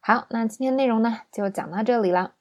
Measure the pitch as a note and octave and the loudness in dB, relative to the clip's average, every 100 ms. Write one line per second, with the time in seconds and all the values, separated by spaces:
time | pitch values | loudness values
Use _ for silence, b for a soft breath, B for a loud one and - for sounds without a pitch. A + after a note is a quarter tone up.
0 | - - - A3+ A3+ A3 C4 C4 C4+ A3 | 2 0 0 -4 -4 -2 -2 2 2 2
1 | A3+ A3 - - G3+ G3 D3+ F3+ A3 A#3+ | 0 -2 -8 -6 -4 -4 -8 -4 0 2
2 | G3 F3+ F#3 _ | 2 2 -2 _